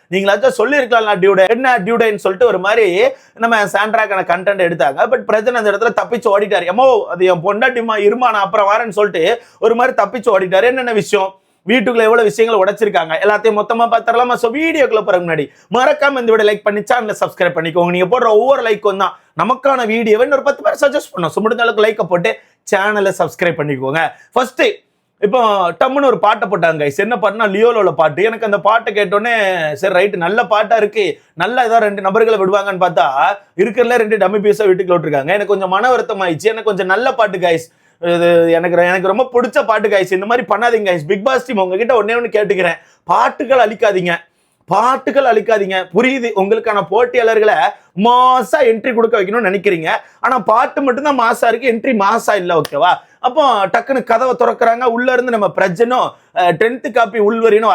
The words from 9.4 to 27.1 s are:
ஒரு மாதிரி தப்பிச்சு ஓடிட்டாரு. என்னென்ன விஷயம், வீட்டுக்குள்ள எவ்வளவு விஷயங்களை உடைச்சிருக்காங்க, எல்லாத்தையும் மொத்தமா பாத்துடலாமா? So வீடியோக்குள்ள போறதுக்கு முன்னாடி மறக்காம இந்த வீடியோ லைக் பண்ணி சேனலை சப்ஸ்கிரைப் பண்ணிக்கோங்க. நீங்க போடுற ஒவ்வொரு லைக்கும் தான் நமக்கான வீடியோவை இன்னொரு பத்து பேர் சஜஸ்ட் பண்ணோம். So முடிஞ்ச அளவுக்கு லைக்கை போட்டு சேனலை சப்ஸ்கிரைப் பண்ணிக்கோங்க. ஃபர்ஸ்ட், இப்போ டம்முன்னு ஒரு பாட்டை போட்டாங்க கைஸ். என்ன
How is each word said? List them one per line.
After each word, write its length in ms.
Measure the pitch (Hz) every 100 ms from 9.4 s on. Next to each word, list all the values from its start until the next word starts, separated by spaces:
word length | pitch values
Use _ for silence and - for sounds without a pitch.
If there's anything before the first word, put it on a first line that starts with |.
| - -
ஒரு 160 | 220
மாதிரி 280 | 233 254 254
தப்பிச்சு 300 | 294 254 240 196
ஓடிட்டாரு. 240 | 190 190
என்னென்ன 300 | 233 262 247
விஷயம், 420 | 220 - 202 190 - _ _ 180
வீட்டுக்குள்ள 360 | 247 220 233
எவ்வளவு 200 | 220 240
விஷயங்களை 400 | 214 208 226 214
உடைச்சிருக்காங்க, 500 | 190 202 214 180 160 160
எல்லாத்தையும் 340 | 196 208 220 208
மொத்தமா 280 | 208 233 233
பாத்துடலாமா? 420 | 196 214 233 247
So 200 | 240 233
வீடியோக்குள்ள 460 | 269 320 311 233 220 196
போறதுக்கு 200 | 185 170
முன்னாடி 220 | 160 139 _ -
மறக்காம 440 | 226 269 294 277 269
இந்த 140 | 233
வீடியோ 200 | 220 214
லைக் 80 | 208
பண்ணி 180 | 208 208
சேனலை 340 | - 247 220 190
சப்ஸ்கிரைப் 360 | 185 - 175 170
பண்ணிக்கோங்க. 340 | 165 170 175
நீங்க 280 | 175 180 254
போடுற 80 | 233
ஒவ்வொரு 360 | 214 254 269
லைக்கும் 340 | 226 220 208 196
தான் 220 | 185 - _ -
நமக்கான 440 | 190 247 277 262 226
வீடியோவை 400 | 226 220 214 269
இன்னொரு 160 | 269
பத்து 200 | 285 277
பேர் 160 | 622 -
சஜஸ்ட் 360 | 285 294 - 180
பண்ணோம். 100 | 160
So 220 | - 220
முடிஞ்ச 120 | 233
அளவுக்கு 240 | 233 214
லைக்கை 220 | 214 214 175
போட்டு 320 | 175 214 - _ _ - 196
சேனலை 360 | 202 208 190 185
சப்ஸ்கிரைப் 400 | 170 - 175 160
பண்ணிக்கோங்க. 520 | 147 135 131 160 156 - _
ஃபர்ஸ்ட், 300 | 240 254 - 254 - _ _ _ -
இப்போ 500 | 202 247 226 202 175 170
டம்முன்னு 200 | 262 277
ஒரு 140 | 277 220
பாட்டை 300 | 208 220 202
போட்டாங்க 340 | 190 165 156
கைஸ். 140 | 147 139
என்ன 200 | 202